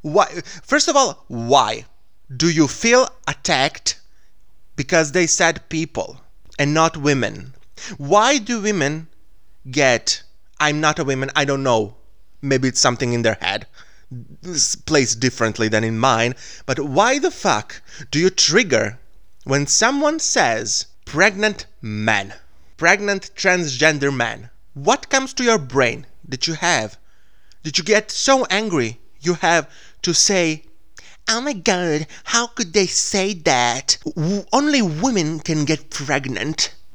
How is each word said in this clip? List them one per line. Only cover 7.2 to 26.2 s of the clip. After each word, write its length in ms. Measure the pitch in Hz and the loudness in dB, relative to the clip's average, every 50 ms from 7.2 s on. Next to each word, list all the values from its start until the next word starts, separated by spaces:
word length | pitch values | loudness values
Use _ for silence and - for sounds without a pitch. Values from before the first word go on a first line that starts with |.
| 113 101 104 98 101 131 - - - - - - - - 202 | 0 -2 -4 -8 -14 -16 -16 -18 -18 -18 -18 -16 -14 -14 -12
Why 420 | - 143 139 180 208 220 254 294 277 | -10 0 4 4 6 6 6 2 2
do 220 | 208 254 240 220 | 0 -2 -4 0
women 460 | 196 214 208 180 139 139 151 160 165 - - - - - - - - - - - - 131 | 0 0 2 2 0 0 -2 -4 -10 -14 -18 -18 -18 -20 -20 -20 -20 -20 -20 -16 -14 -4
get, 520 | 127 147 139 131 - - - - - - - - - - - - - - | 0 4 4 4 4 4 0 -4 -6 -6 -8 -18 -20 -20 -20 -20 -2 0
"I'm 220 | 151 151 147 151 | 2 2 2 2
not 180 | 156 151 151 - | 2 2 2 2
a 60 | 151 | -2
woman, 260 | 135 135 131 135 - - | -2 -2 -2 -4 -2 0
I 80 | 151 143 | 0 0
don't 180 | 143 139 139 | 2 0 0
know"? 320 | 135 131 120 110 107 101 - - - - - - - - - - | 2 2 4 2 2 -2 -6 -16 -20 -20 -20 -20 -20 -20 -16 -8
Maybe 260 | - 139 135 131 131 127 | 0 0 2 2 2 0
it's 120 | 123 - | 0 2
something 320 | - 135 120 110 135 120 | 2 2 2 0 -2 -2
in 100 | 120 120 | 0 2
their 160 | 113 110 104 - | 2 0 0 0
head. 260 | 80 90 98 110 - - - - - - - - - - 127 120 120 - 147 - | -2 -2 -2 -4 -8 -12 -20 -20 -20 -20 -20 -20 -18 -14 -14 -14 -14 -16 -18 -16
This 320 | - 180 175 143 - - - | -12 -8 -2 -2 -2 -2 -4
plays 400 | - - - 156 147 131 110 110 | -8 -2 2 2 2 4 2 0
differently 540 | 113 123 127 - - 117 110 104 - 113 110 | 0 0 -2 0 0 -2 -2 0 0 0 2
than 160 | 110 107 113 | 2 0 0
in 140 | 113 113 113 | 0 0 2
mine. 360 | 120 131 120 113 117 120 127 - - - - - - | 2 4 4 4 2 -2 -2 -6 -14 -18 -18 -12 -4
But 140 | - 131 160 | -4 -4 -2
why 380 | 143 147 131 165 208 240 269 285 | -2 0 2 2 4 4 2 0
the 120 | 285 359 | 0 -2
fuck 520 | - - - 196 127 104 - - - - - - - - 151 - | -4 0 0 0 0 0 -2 -8 -16 -18 -18 -18 -16 -16 -12 -2
do 80 | - 147 | 0 2
you 120 | 170 185 | 2 2
trigger 680 | 185 - - - 151 220 254 175 127 110 110 104 117 - - - - - - - - - - | 2 2 0 4 4 2 4 4 2 0 0 -2 -6 -10 -18 -18 -18 -18 -18 -18 -18 -14 -4
when 220 | 131 135 143 143 | -2 0 0 2
someone 520 | - - - 247 247 277 285 302 294 311 320 | 0 2 2 2 2 2 2 0 0 0 0
says, 680 | - - - 262 165 123 110 110 120 113 - - - - - - - | -4 0 2 2 2 2 2 -2 -2 -4 -4 -4 -6 -8 -16 -20 -16
"Pregnant 640 | - - 151 185 214 190 190 214 214 202 - - - - - | -6 0 2 2 2 2 2 0 0 0 -4 -14 -18 -16 -12
man, 540 | - 110 107 107 107 113 110 101 98 98 - - - - - - - - - | -8 -6 -4 0 2 2 2 2 0 -6 -12 -18 -18 -20 -20 -20 -20 -20 -8
pregnant 540 | - 160 170 196 202 208 202 202 190 - - - | 0 2 2 4 4 2 -2 -2 -2 -4 -10 -10
transgender 800 | - - 185 185 180 170 147 131 120 147 160 156 143 139 143 139 | -2 2 2 2 2 0 -4 0 2 2 2 4 2 0 0 0
man"? 360 | 127 120 113 110 110 113 - - - - - - | 0 -4 -4 -4 -10 -14 -18 -20 -20 -20 -16 -14
What 340 | 139 139 175 254 277 - - | -2 2 2 2 2 0 0
comes 240 | - 269 269 262 - | 0 0 0 -2 -4
to 100 | - 247 | 0 2
your 140 | 233 226 196 | 2 2 2
brain 480 | 139 123 123 139 127 117 120 - - - - - | 0 0 2 2 2 2 0 -4 -12 -16 -18 -18